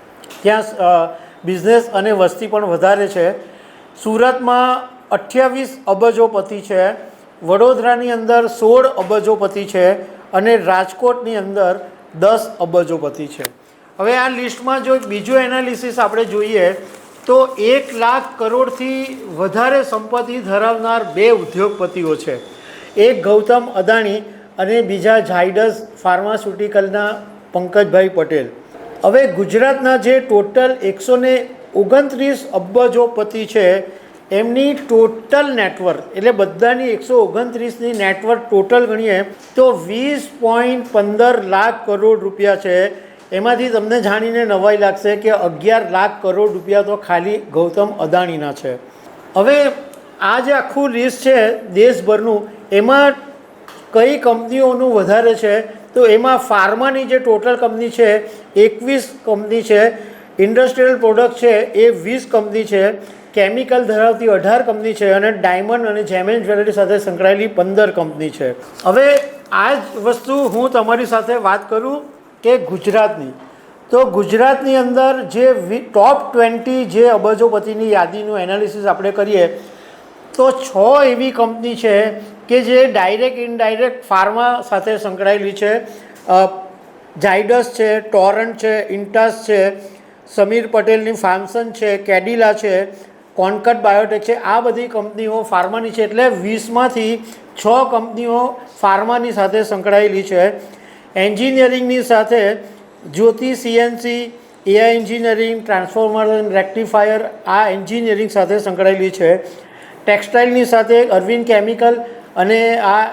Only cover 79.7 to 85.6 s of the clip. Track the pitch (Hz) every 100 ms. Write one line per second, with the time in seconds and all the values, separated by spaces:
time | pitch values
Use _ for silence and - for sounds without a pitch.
79.7 | - - - - - - - 262 262 262
80.7 | - 262 285 269 240 262 240 226 226 233
81.7 | 233 226 202 214 208 - - - 240 226
82.7 | 254 262 208 185 214 254 254 240 233 220
83.7 | 220 247 254 - 190 196 220 240 240 -
84.7 | 196 196 214 208 185 196 208 196 196